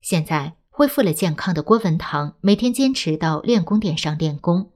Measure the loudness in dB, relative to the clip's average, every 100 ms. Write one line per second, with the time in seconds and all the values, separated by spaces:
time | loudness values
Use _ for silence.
0 | -2 -4 -2 -4 -4 -12 _ 0 0 2
1 | 0 2 -2 -2 -2 -4 2 2 2 -2
2 | -2 -4 -6 -2 2 2 2 2 0 0
3 | -2 0 0 -2 2 0 2 0 0 -2
4 | -4 -2 -2 -2 0 0 -2